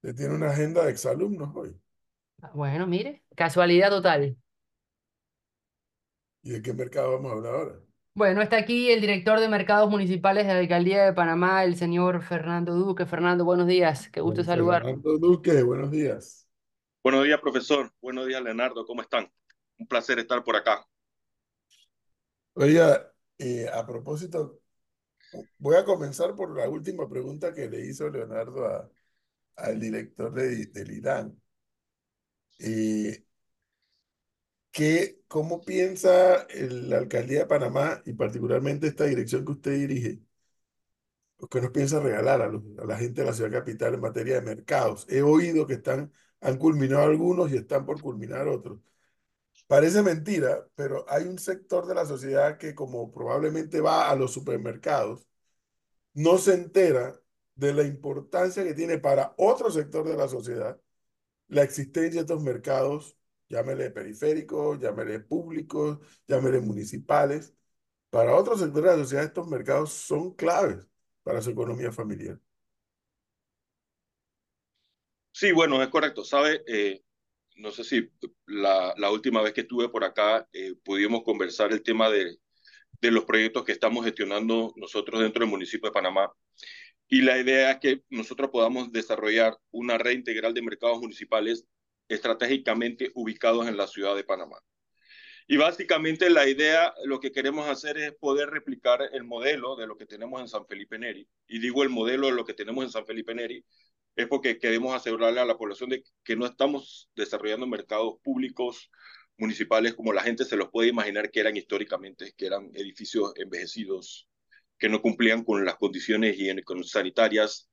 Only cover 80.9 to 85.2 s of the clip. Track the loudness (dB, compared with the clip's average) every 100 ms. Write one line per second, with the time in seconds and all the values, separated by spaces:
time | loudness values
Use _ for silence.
80.9 | 0 2 0 -2 -2 -2 0 0 0 -2
81.9 | 2 2 2 -2 -8 _ _ _ -20 _
82.9 | -2 2 2 2 2 2 -2 -6 -2 0
83.9 | 0 -4 -4 -4 -4 -2 -2 -2 -8 -8
84.9 | -6 -4 0